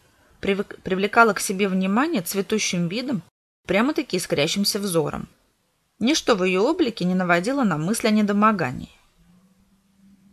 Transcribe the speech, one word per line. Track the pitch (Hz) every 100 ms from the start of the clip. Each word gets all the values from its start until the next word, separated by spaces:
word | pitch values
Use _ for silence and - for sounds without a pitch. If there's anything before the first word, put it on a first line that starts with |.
| _ _ _ _
привык-, | 196 196 202 -
привлекала | - 185 202 233 233
к | 196
себе | - 190 202
внимание | 185 190 208 311 294
цветущим | 170 190 196 220 - 180 170
видом, | 208 262 208 - _ _ _ -
прямо-таки | 190 269 311 262 180
искрящимся | - 151 151 202 202 208
взором. | 202 165 147 - - _ _ _ _ _ _ _
Ничто | 220 320 - 214
в |
её | 185 185
облике | 240 370 269 -
не | 180 185
наводило | 180 175 185 277
на | 226 151
мысль | 160 226 226
о |
недомогании. | 214 202 202 214 208 135 127 - - _ _ _ _ _ _ _ _ _ _ - - _